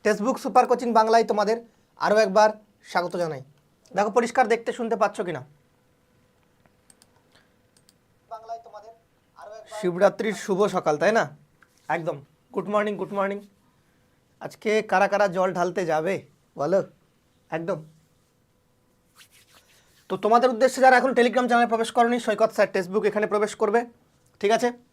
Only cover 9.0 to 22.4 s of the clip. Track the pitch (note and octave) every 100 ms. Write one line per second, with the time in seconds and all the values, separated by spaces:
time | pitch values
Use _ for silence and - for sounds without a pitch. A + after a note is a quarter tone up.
9 | _ _ _ - F#3+ G#3+ - G#3+ F#3+ F3
10 | G3 F#3+ A3 G3 - F#3 G#3 E3+ D#3+ D3+
11 | E3+ A3 C#3+ - _ _ _ _ - E3
12 | D#3+ C#3+ - _ _ G3+ F3+ G#3 G#3+ G3
13 | F#3+ G3+ G3 G3+ G#3 _ _ _ _ _
14 | _ _ _ _ D#3+ - A3 G#3+ G#3+ F#3+
15 | G3 G3+ G3+ F3+ F#3 F3 F3+ F3 E3+ D#3
16 | E3 E3+ - _ _ - D3 F#3+ D#3 _
17 | _ _ _ _ _ D#3+ E3 - D#3 _
18 | _ _ _ _ _ _ _ _ _ _
19 | _ _ - _ _ _ _ _ _ _
20 | _ F#3+ G#3 A#3+ B3+ A3 B3+ B3+ C4 B3
21 | B3+ A#3+ A#3+ B3+ B3 A#3+ A#3+ A3+ A3+ -
22 | A#3 A#3+ A#3 G#3